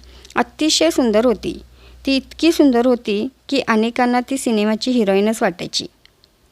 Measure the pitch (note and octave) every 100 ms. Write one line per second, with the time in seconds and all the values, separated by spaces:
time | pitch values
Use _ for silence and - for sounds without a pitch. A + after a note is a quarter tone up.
0 | - - - - - - D#4 - D#4+ E4
1 | B3 G#3 B3 G3 F3+ G3+ - - - -
2 | - C4+ C4 - D#4+ E4 D4 A#3 B3 A#3+
3 | A#3+ G3+ B3 - - C4+ - A3 A3+ A#3+
4 | B3 B3 B3 C4+ - A3 G#3 A3 B3+ B3
5 | G3+ G3 G#3 A3 G#3 F3 D#3 - - _
6 | _ _ _ _ _